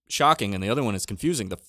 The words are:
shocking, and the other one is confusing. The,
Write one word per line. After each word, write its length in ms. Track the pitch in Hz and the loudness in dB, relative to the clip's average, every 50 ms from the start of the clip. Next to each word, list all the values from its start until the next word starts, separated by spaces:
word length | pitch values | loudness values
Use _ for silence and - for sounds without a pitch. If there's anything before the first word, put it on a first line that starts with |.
| _ _ | _ _
shocking, 440 | - - 143 151 160 - 113 98 101 | 0 2 4 4 4 4 2 -2 -2
and 80 | 95 | -2
the 80 | 95 101 | -2 0
other 140 | 120 147 135 | 0 0 0
one 100 | 113 101 | 0 -2
is 120 | 92 - | -2 -4
confusing. 420 | - 104 - - 160 175 135 101 92 | -6 -8 -4 -2 -2 -2 -2 -4 -6
The, 100 | 90 - - | -8 -10 -12